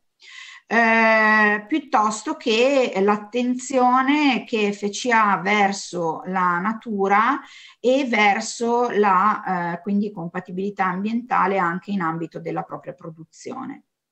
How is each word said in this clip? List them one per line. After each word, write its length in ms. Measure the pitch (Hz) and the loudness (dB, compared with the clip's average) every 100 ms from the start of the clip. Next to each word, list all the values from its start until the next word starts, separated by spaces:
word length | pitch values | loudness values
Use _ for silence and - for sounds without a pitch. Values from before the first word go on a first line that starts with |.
| _ _ - - - - - | _ _ -20 -20 -20 -20 -2
Eh, 960 | 220 226 226 220 220 214 214 208 208 208 | 2 4 4 4 4 6 4 4 2 -2
piuttosto 680 | 311 - 220 214 214 311 311 | -4 0 0 0 -2 -6 -6
che 580 | 254 220 254 277 - 190 | 0 2 4 2 0 2
l'attenzione 1400 | 202 208 208 247 247 247 - 269 247 254 269 294 294 220 - | 2 0 -2 -4 -2 -2 -2 0 2 4 2 2 2 0 -2
che 260 | 220 208 | -2 -2
F 180 | 202 202 | -2 -6
C 200 | 202 254 | -6 0
A 220 | 226 208 | 2 2
ha 80 | 185 | 0
verso 800 | 185 208 196 196 - 175 165 151 180 | 0 2 2 0 -8 -6 -4 -6 -6
la 340 | 185 180 175 | -2 0 0
natura 840 | 196 226 240 202 196 202 233 285 - - - - | -2 -6 -6 -2 2 2 2 0 -6 -20 -20 -4
e 260 | 233 269 254 | 2 2 2
verso 840 | 220 208 220 220 - 233 240 240 | 2 4 2 -2 -4 -2 0 0
la, 840 | 196 208 185 208 208 - 180 175 | 2 2 4 2 0 -2 -4 -4
eh, 80 | 180 | -6
quindi 320 | - 202 208 | -2 -2 -2
compatibilità 720 | 156 170 180 185 180 202 202 190 | -6 -10 -8 -10 -6 -6 -2 -2
ambientale 720 | 180 208 233 254 180 185 196 | -2 -4 -4 -2 0 0 0
anche 340 | 175 180 - | -2 -4 -6
in 100 | 202 | -4
ambito 380 | 165 165 165 165 | -2 -4 -8 -10
della 240 | 165 165 | -8 -8
propria 300 | - 151 - | -8 -12 -14
produzione, 880 | - 175 160 160 - 131 123 123 - _ _ _ | -16 -16 -18 -20 -18 -14 -12 -12 -14 _ _ _